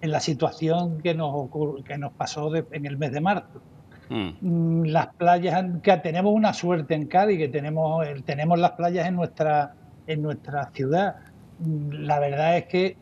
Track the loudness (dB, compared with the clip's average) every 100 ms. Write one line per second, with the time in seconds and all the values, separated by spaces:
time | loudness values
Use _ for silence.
0 | 0 -2 0 0 0 0 0 0 0 -2
1 | -2 -2 -2 -4 -6 -4 -4 -6 -10 -8
2 | -8 -6 -8 -4 -2 -2 -4 -8 -8 -4
3 | -4 -2 0 0 -2 -20 -20 -20 -20 -20
4 | -8 -4 -4 -4 -2 0 2 2 2 0
5 | 0 0 4 4 4 0 -2 -2 4 4
6 | 4 0 2 4 2 0 0 0 2 -2
7 | 2 4 4 2 0 -2 -4 0 0 0
8 | -2 -6 -6 -2 2 4 2 2 -2 0
9 | -2 -2 -4 0 2 2 0 -6 -20 -20
10 | -6 -4 -2 -4 -6 -6 -6 -4 0 2
11 | 2 -2 -16 -20 -20 -8 -4 -4 -4 -6
12 | 0 0 2 2 2 2 2 0 0 -4